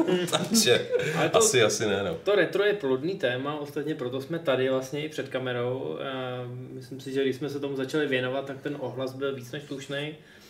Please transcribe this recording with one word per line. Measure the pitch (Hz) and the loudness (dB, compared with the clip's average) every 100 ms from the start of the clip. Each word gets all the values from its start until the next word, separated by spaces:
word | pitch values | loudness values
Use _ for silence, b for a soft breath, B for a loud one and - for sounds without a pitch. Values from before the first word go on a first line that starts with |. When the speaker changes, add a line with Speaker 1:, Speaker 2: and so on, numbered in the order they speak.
Speaker 1:
<laughs> | 180 180 175 | 2 2 2
takže | - - 226 123 113 - 508 151 160 | 0 2 4 6 4 4 0 0 0
Speaker 2:
Ale | 160 | 4
to, | - | 6
Speaker 1:
asi, | 220 127 | 6 6
asi | 104 - | 6 4
ne, | 110 98 | 2 2
no. | 95 82 | 0 0
Speaker 2:
to | - | 2
retro | 202 170 185 | 4 4 4
je | 208 | 2
plodný | - 135 127 160 | 2 2 2 0
téma, | 196 127 123 143 151 | 0 0 0 -2 -4
ostatně | 143 151 143 | -6 -4 -4
proto | 147 123 131 | -4 -4 -4
jsme | 131 165 | -4 -2
tady | - 127 131 | 2 4 4
vlastně | 131 131 147 | 2 0 -4
i | 151 | -4
před | - 131 | -6 -4
kamerou. | 131 127 123 123 131 151 156 | -4 -2 -2 -2 -2 -4 -6
Eh, | 139 131 127 123 123 123 127 | -6 -6 -6 -6 -8 -10 -10
myslím | 131 127 131 | -12 -12 -10
si, | 135 | -4
že | 135 | 0
když | 135 | 2
jsme | 127 147 | 0 -4
se | 139 | -4
tomu | 139 | -4
začali | 135 131 156 143 | -4 -2 0 2
věnovat, | 127 127 135 | 2 0 -2
tak | 135 131 | -4 -6
ten | 147 143 | -6 -6
ohlas | 127 127 131 | -6 -4 -6
byl | 131 139 | -4 -4
víc | 123 120 | -4 -8
než | 151 | -10
slušnej. | - 135 135 143 151 156 B B | -8 -10 -6 -6 -6 -8 B B